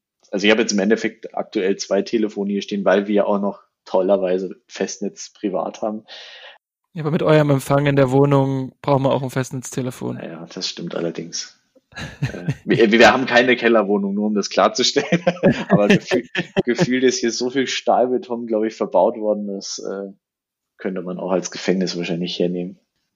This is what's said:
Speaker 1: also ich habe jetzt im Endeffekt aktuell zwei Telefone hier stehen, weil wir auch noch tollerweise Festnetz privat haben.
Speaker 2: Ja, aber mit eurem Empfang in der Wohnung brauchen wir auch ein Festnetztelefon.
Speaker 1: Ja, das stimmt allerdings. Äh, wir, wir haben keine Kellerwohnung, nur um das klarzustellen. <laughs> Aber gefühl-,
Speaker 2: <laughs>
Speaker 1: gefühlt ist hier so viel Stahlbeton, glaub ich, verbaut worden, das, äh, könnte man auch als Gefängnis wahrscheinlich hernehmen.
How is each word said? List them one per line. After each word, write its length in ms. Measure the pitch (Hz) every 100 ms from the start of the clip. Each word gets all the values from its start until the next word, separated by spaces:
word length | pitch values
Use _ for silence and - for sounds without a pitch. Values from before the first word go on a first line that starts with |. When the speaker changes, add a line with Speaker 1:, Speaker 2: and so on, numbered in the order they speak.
| _ _ _ 101
Speaker 1:
also 120 | 104
ich 40 |
habe 120 | 110
jetzt 100 | 110
im 60 | 101
Endeffekt 540 | 98 110 110 - -
aktuell 440 | - - 110 95 101
zwei 240 | - 98
Telefone 500 | 98 117 107 104 101
hier 100 | 101
stehen, 220 | 95 101
weil 240 | 95 95 101
wir 180 | 101 101
auch 140 | 101
noch 220 | 101 95 _ _ -
tollerweise 720 | 95 92 98 92 92 92 - _
Festnetz 640 | - 98 - 101 - -
privat 500 | _ 104 90 90 98
haben. 220 | 113 107 - - - - - - _ _ _
Speaker 2:
Ja, 120 | 170
aber 80 | 151
mit 120 | 165
eurem 280 | 160 151 147
Empfang 340 | 139 - 139 143
in 100 | 139
der 160 | 135
Wohnung 640 | 135 143 139 135 135 131 -
brauchen 220 | - 139
wir 100 | 135
auch 100 | 123
ein 60 | 135
Festnetztelefon. 880 | 135 127 135 - - 127 - 123 123
Speaker 1:
Ja, 240 | - 82 85
das 140 | - 90
stimmt 260 | - 87
allerdings. 640 | 82 82 82 85 - - _ _ _ _ - - -
Äh, 320 | 143 185 180 - -
wir, 260 | - 110
wir 220 | 113 110
haben 140 | 127 123
keine 280 | 120 127 120
Kellerwohnung, 580 | 117 113 98 101 98
nur 140 | 101 104
um 80 | 104
das 140 | 98
klarzustellen. 760 | - 101 - - 143 - 175 - 175 190
<laughs> 240 | - 190
Aber 180 | 190 208
gefühl-, 400 | 202 - 185 - 185 -
Speaker 2:
<laughs> 200 | - 123
Speaker 1:
gefühlt 400 | 117 123 127 127
ist 140 | 117
hier 120 | 117
so 180 | 110 123
viel 180 | 131 127
Stahlbeton, 800 | - - 104 123 123 123 120 120
glaub 200 | 110 110
ich, 100 | -
verbaut 400 | 104 95 98 113
worden, 320 | 107 104 104
das, 320 | 98 - -
äh, 320 | 104 98 98 98 _ _ _ _ _ _
könnte 260 | 104 92
man 160 | 90 90
auch 140 | 87
als 180 | 92 87
Gefängnis 460 | - - 95 90 87
wahrscheinlich 420 | 87 85 87 -
hernehmen. 400 | 87 90 90 - _ _ _